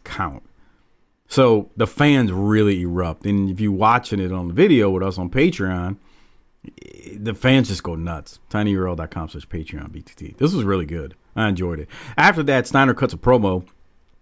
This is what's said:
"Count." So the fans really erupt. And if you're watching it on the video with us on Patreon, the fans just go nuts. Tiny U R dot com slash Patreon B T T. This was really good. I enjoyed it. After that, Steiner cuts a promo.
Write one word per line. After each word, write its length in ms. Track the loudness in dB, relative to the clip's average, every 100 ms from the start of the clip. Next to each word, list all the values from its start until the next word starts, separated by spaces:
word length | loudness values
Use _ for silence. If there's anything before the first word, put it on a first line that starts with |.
"Count." 380 | -14 -8 -6 -8 -20 _ -20 _ _ _ _ _ _
So 420 | 2 4 4 0 -2
the 80 | -2
fans 440 | 2 4 4 2
really 520 | 0 2 4 4 2
erupt. 420 | 0 -2 -4 -4
And 240 | -2 0 0
if 100 | -2
you're 140 | -2
watching 480 | 2 2 2 0 -4
it 120 | -4
on 160 | -4 -4
the 60 |
video 360 | 2 4 6 4
with 120 | 0
us 140 | -2 -4
on 140 | -4
Patreon, 680 | 0 0 0 -4 -4 -6 -8 _ _ _ _ _ _ -20 -20 -20 -20 -18 -10
the 160 | -8
fans 360 | -2 4 4 2
just 140 | -4
go 120 | -6
nuts. 440 | -8 -8 -8 -12 -20 _
Tiny 220 | -2 0
U 140 | 0 -2
R 80 |
dot 160 | -4 -8
com 180 | -8 -10
slash 160 | -12 -12
Patreon 440 | -12 -10 -12 -14
B 100 | -16
T 100 | -20
T. 200 | -18 -18 -2
This 160 | -2
was 120 | 0
really 200 | 0 -2
good. 300 | -4 -8 -10 -16 _
I 140 | -2 -2
enjoyed 300 | 0 -4 -6
it. 80 | -10 -16 -8 2
After 240 | 2 4
that, 240 | 2 0 2
Steiner 260 | 2 2
cuts 220 | 2 -2
a 20 | 0
promo. 480 | 4 4 4 -2 -6 _ _ _ _ _